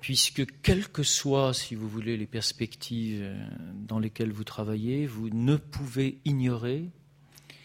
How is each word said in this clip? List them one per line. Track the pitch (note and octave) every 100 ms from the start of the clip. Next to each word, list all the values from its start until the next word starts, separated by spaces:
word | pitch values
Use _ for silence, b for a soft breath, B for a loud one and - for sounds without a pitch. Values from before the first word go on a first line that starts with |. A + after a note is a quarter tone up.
puisque | - B2+ - - C3 -
quelles | - F#3+ G#3
que | -
soient, | C#3 - C#3 C#3 C3
si | B2 - A2
vous | A2
voulez, | A2 A2 A2
les | G#2
perspectives, | A2+ - - A2+ - - A#2 A2 G#2
euh, | G2 G2 G#2 G2+ E2+ G2 G#2+
dans | A2
lesquelles | G#2+ - A2+
vous | G#2
travaillez, | G#2+ - G#2+ G#2+ A2+ C#3 D3
vous | A2 A2
ne | A2+ B2+ D3+
pouvez | - - C3+ B2+ C3+ - D3+
ignorer | C3+ B2 A#2 A#2+ C#3+ F3 - - _ B B B B